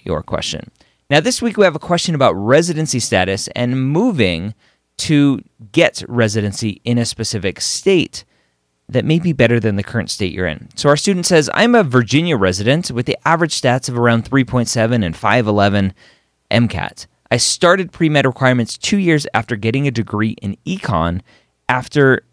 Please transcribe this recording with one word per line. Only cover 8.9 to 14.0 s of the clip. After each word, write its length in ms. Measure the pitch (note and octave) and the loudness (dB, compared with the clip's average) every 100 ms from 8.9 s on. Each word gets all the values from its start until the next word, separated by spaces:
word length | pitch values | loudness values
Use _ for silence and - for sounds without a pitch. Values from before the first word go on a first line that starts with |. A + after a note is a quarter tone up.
| B2+ A2 | -2 2
may 120 | E3 | 0
be 140 | F3 | 0
better 280 | C3+ A#2 A#2 | 2 2 2
than 160 | G#2+ G2+ | 0 -2
the 60 | |
current 280 | - A#2 - | -4 -6 -6
state 240 | - F#2 | -6 -6
you're 120 | F#2 F2 | -4 -4
in. 220 | D#2 - | -6 -12
So 160 | - C#3+ | -2 2
our 80 | D3 | 2
student 260 | - F#3 | 2 -2
says, 240 | E3 E3+ C#3+ | 2 2 2
I'm 200 | - A#3 | 0 2
a 80 | A#3+ | 4
Virginia 540 | D3+ B2+ A2 C#3+ F3 C3 | 4 2 2 2 2 0
resident 540 | F#2 F2+ G#2+ D#3 - | 0 0 0 0 -2
with 160 | A#2+ - | -6 -4
the 100 | - D3+ | -2 0
average 320 | E3 E3 - | 0 0 0
stats 300 | B2+ B2+ - | 0 0 -2
of 100 | |
around 280 | A#2+ | 0